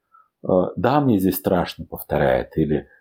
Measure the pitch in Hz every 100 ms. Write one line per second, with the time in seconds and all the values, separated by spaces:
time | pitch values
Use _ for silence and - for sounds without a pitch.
0 | _ _ _ _ - 92 90 - 117 147
1 | 139 104 92 92 - 90 80 - 85 -
2 | - 71 69 62 - - 76 73 - _